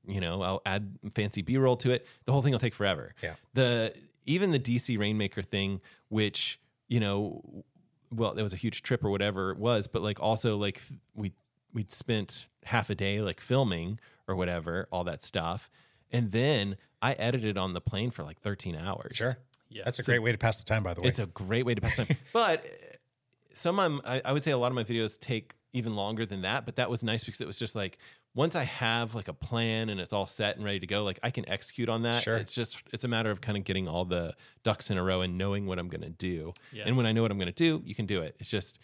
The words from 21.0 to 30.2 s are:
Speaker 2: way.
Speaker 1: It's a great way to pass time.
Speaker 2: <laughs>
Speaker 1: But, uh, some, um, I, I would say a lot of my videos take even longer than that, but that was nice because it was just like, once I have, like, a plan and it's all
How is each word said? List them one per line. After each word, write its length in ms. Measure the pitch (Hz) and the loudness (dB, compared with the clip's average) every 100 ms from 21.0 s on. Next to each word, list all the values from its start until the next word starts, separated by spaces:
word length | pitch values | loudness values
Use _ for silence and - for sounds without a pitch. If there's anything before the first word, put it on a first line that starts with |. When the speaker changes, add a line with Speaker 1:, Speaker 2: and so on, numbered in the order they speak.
Speaker 2:
way. 80 | 123 | 2
Speaker 1:
It's 100 | 123 | 2
a 60 | 98 | -4
great 400 | - 95 113 123 | -4 -2 0 2
way 80 | |
to 80 | 113 | 2
pass 160 | - - | 2 0
time. 180 | 110 131 | 2 0
Speaker 2:
<laughs> 80 | - | 2
Speaker 1:
But, 320 | 233 220 160 | 2 4 2
uh, 320 | - - - - _ _ _ _ _ | -2 -16 -20 -20 _ _ _ _ _
some, 260 | - 170 196 | -2 0 4
um, 220 | 180 143 - | 4 2 -2
I, 160 | 131 | -2
I 80 | - | 2
would 120 | 143 | 0
say 80 | 147 | 2
a 60 | 135 | 2
lot 100 | 123 | 2
of 80 | 127 | 0
my 80 | |
videos 360 | 110 117 110 - | 0 0 0 -2
take 360 | - 117 - - _ | -4 -4 -4 -20 _
even 220 | 123 113 104 | -4 -2 -2
longer 300 | 101 110 110 | -2 -2 -4
than 180 | 98 | -2
that, 220 | 92 131 120 | 0 0 -2
but 120 | - | -2
that 120 | 120 | 0
was 140 | 117 | 0
nice 220 | 110 113 - | 0 -2 -2
because 160 | - | -6
it 60 | - | -6
was 120 | - | -4
just 160 | 113 110 | -4 -2
like, 220 | 95 - - - _ | -4 -6 -20 -20 _
once 200 | 113 160 | 0 2
I 100 | 175 | 2
have, 520 | 139 - 117 117 117 113 | -2 0 0 2 0 -4
like, 140 | 95 | -8
a 40 | |
plan 560 | - - 117 113 110 110 | -8 -4 0 2 0 -2
and 100 | 101 | -4
it's 120 | 90 | -2
all 160 | 104 | -2